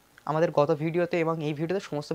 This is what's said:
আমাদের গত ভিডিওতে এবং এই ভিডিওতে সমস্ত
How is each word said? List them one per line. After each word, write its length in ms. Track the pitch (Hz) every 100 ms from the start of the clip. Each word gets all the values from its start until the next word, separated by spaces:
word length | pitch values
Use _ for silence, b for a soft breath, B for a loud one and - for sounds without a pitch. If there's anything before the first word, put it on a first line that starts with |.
| _ - -
আমাদের 240 | 156 170
গত 180 | 147 147 156
ভিডিওতে 360 | 160 170 175 175
এবং 160 | 160 165 151
এই 60 | 147
ভিডিওতে 260 | 165 190 -
সমস্ত 240 | 147 143